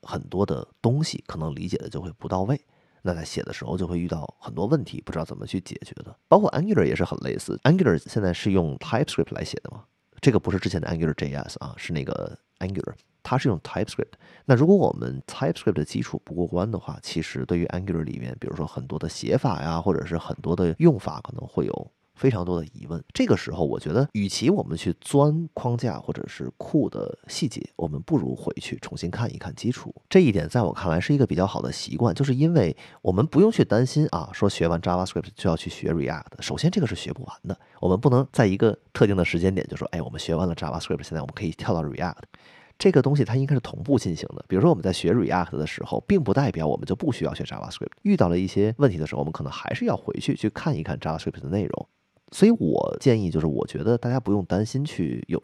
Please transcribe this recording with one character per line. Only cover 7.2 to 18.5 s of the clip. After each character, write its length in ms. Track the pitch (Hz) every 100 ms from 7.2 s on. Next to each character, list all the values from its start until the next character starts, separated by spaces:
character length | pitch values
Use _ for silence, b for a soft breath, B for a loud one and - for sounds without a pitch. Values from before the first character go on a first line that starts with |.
| 65 -
似， 220 | - -
Angular 340 | - 185 147 80
现 260 | - 113
在 80 | 95
是 220 | 87 107
用 240 | 95 82 67
TypeScript 560 | - 113 156 - - -
来 80 |
写 160 | - -
的 80 | -
嘛， 140 | 110 - _ _ _
这 100 | 139
个 80 | 107
不 100 | -
是 80 | 95
之 120 | -
前 100 | 87
的 80 | -
Angular 260 | 82 80 73
J 180 | 71
S 240 | 69 - -
啊， 140 | - -
是 160 | -
那 140 | 80 65
个 320 | - 50 - _ -
Angular， 340 | 92 95 - - _ _
它 140 | - 127
是 120 | 139
用 100 | 87
TypeScript。 520 | - 92 - - - - b b b
那 100 | 120
如 120 | 156
果 80 | 196
我 160 | 120
们 260 | - 60 67 -
TypeScript 480 | - 156 165 -
的 100 | 78
基 180 | 76 -
础 200 | - -
不 120 | - 82
过 100 | 85
关 240 | 87 107
的 80 | 98
话， 220 | - -
其 220 | - 82
实 200 | - 65 64
对 120 | 87
于 80 | 85
Angular 360 | 90 98 82
里 160 | 78 -
面， 180 | 60 -
比 60 |
如 100 | -